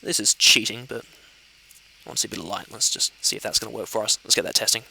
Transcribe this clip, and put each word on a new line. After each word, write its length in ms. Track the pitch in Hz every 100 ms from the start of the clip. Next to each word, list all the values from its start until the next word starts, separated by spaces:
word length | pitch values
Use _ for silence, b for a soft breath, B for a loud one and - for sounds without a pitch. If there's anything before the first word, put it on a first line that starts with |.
this 180 | - 170
is 140 | 104
cheating, 520 | - - 131 110 110 127
but 160 | 117 - b b b _ _ _ - _ _
I 40 | -
want 80 | -
to 40 |
see 60 | 104
a 20 |
bit 100 | 92
of 60 |
light. 260 | 82 - -
Let's 180 | 110 -
just 240 | - - -
see 120 | -
if 80 | 104
that's 160 | 110 -
gonna 160 | 110
work 120 | 113 92
for 160 | 113
us. 140 | 107 -
Let's 120 | -
get 100 | -
that 100 | -
testing. 280 | - 110 117 -